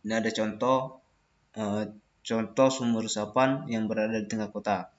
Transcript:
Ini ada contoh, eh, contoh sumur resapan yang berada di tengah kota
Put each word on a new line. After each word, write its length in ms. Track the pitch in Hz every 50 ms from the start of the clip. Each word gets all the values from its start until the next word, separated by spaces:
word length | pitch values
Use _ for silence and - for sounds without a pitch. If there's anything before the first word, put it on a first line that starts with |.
| -
Ini 80 | 107
ada 160 | 110 113 107 110
contoh, 720 | 107 - 110 107 101 107 120 123 131 131 131 131 - - _ _ _ _ _ _ _ _ _ _ _
eh, 320 | 107 107 101 101 107 107 101 - - _ _ _ _
contoh 480 | _ - 113 113 110 98 - - 135 131
sumur 400 | 131 - 123 117 117 113 113 107
resapan 560 | - 107 104 104 - 127 131 135 139 139 - 120
yang 180 | 117 113 110 107
berada 300 | 110 107 107 110 113 110
di 80 | 104 101
tengah 240 | 117 110 107 101
kota 400 | - 104 - 107 101 90 90 - _